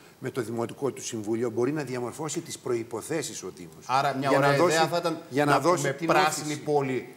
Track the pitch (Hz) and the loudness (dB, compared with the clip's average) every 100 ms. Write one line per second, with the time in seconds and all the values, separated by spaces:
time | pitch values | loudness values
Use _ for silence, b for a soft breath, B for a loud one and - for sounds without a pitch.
0 | B B 131 131 110 117 113 147 135 - | B B -8 -6 -6 -4 -6 -4 -6 -6
1 | - 113 104 113 123 110 127 156 123 123 | -10 -8 -4 -2 -2 0 0 -2 -6 -6
2 | 120 - 156 175 - - - 120 113 107 | -6 -6 -6 -6 -8 -10 -4 -4 -4 -8
3 | - 160 - 101 92 80 82 80 - 135 | -4 -4 -4 -8 -12 -12 -16 -14 0 2
4 | 139 131 139 143 139 143 170 160 156 170 | 2 0 2 4 4 6 4 4 2 2
5 | 170 156 - 127 143 135 156 175 139 135 | 0 -4 -4 2 4 4 4 2 0 -2
6 | 165 151 151 151 151 143 151 147 135 123 | 2 4 4 0 -4 -4 2 2 2 -2
7 | - | -6